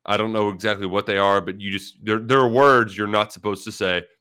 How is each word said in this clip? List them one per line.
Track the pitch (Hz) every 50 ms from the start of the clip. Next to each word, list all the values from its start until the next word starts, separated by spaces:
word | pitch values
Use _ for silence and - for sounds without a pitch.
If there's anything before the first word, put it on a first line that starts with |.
| -
I | - 104
don't | 104 107 113 110
know | 110 104 104
exactly | 95 87 110 107 104 98 98
what | 90 92 101 -
they | 110 101 98
are, | 98 98 98 101
but | 92 98 95 104
you | 98 98
just, | 98 95 - - - - 104
there, | 107 107
there | 110 117 117 135 135
are | 131 117
words | 113 131 143 139 131 120 113 101 95
you're | 104 104
not | 104 107 104 107 -
supposed | - 90 - 104 98 95 -
to | 110
say. | - - 101 92 90 87
If | - - _ _